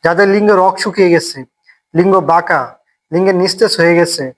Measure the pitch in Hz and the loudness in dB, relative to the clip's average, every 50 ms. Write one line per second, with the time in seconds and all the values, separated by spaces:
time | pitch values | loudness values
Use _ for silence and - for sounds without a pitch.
0 | - 165 170 170 202 196 196 208 208 208 208 185 185 196 196 - - 214 185 - | 0 0 2 2 2 2 2 2 2 2 2 4 2 0 0 -2 -8 -8 -2 0
1 | 196 180 170 165 165 - - 139 131 _ _ _ _ _ _ _ _ _ _ 160 | 2 2 2 0 0 -4 -14 -14 -18 _ _ _ _ _ _ _ _ _ _ 0
2 | 180 190 190 190 160 143 165 170 170 - 180 147 127 117 - _ _ _ _ _ | 2 2 2 0 0 0 0 0 0 0 -2 -4 -4 -6 -12 _ _ _ _ _
3 | _ _ 156 175 185 190 190 180 180 190 185 - 226 208 - - 165 170 170 170 | _ _ -4 -2 0 0 0 0 -2 -2 -2 -2 -2 -2 0 0 0 2 2 2
4 | 170 170 - - 139 131 127 | 0 0 -2 -8 -10 -12 -14